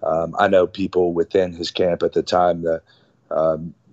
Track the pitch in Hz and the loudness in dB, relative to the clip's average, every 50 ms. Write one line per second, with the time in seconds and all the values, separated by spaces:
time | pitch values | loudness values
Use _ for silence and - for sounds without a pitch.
0 | - 78 80 80 82 82 82 - 101 98 98 92 90 85 - 101 95 85 - 92 | -4 -2 -2 -2 -2 -2 0 0 2 4 4 4 4 2 0 -4 -6 -2 0 0
1 | 90 87 85 85 82 - - 95 92 87 82 85 82 - - - 92 87 85 - | 0 2 0 -2 -2 0 0 0 0 0 -4 -8 -10 -6 -2 -2 0 0 0 0
2 | 127 123 - - - - 92 90 87 87 85 85 85 82 80 80 - _ _ _ | -2 -2 0 -2 -2 0 2 2 2 2 0 0 -2 -4 -4 -4 -6 _ _ _
3 | _ _ _ _ _ - 78 78 80 80 80 78 82 82 - _ _ _ | _ _ _ _ _ -6 -2 0 0 0 0 -2 -6 -10 -14 _ _ _